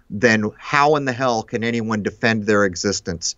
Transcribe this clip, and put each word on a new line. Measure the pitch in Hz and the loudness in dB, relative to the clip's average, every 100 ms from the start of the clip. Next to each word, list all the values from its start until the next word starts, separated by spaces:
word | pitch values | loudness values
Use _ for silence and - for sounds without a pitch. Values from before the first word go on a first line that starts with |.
| - | -14
then | 101 120 110 107 - | 0 2 2 0 -6
how | - 147 147 151 | -2 2 4 2
in | 135 | 0
the | |
hell | 120 131 113 | -2 0 0
can | 110 117 | -2 -4
anyone | 117 117 113 110 | -2 -2 -2 -2
defend | 101 - 117 113 104 | -4 -2 0 0 2
their | 104 101 | 2 2
existence | 87 104 95 - 85 - | 0 -4 -4 -6 -8 -8